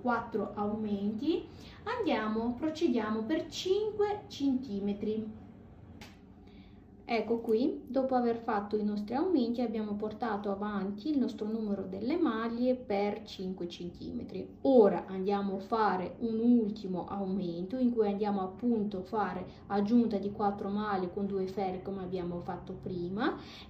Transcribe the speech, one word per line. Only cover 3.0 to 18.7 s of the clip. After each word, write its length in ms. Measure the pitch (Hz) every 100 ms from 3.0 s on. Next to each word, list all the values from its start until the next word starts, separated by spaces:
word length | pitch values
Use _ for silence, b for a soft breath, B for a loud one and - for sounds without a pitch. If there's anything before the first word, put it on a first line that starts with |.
| 214 220
per 240 | 214 339 -
cinque 760 | - 370 403 427 415 415 403 -
centimetri. 1160 | - 277 247 - 196 202 202 214 220 214 - - - - - - - - - - - B B B B B - -
Ecco 300 | 226 214 233
qui, 440 | - 220 285 - -
dopo 300 | 269 254 254
aver 180 | 240
fatto 420 | 233 - 208 208 214
i 60 |
nostri 320 | 208 208 -
aumenti, 460 | 262 381 302 233 247
abbiamo 340 | 220 220 208
portato 560 | 208 214 - 226 202 208
avanti 580 | 196 208 202 196 - 311
il 100 | 277
nostro 280 | 214 - 214
numero 380 | 226 214 190
delle 320 | 180 196 233 349
maglie 580 | 277 220 233 233 254
per 480 | 254 - 196 208 220
cinque 460 | - - 185 190 175
centimetri. 880 | - 175 - - - - 185 - -
Ora 420 | 269 247 196 175 -
andiamo 480 | 190 190 202 196
a 60 | 190
fare 560 | - 220 208 185 175 -
un 220 | 226 220
ultimo 680 | 233 240 202 202 185 175 -
aumento 720 | 196 190 190 175 170 190 262
in 140 | 247
cui 160 | 226 202
andiamo 320 | 196 208 196
appunto 580 | 185 - 240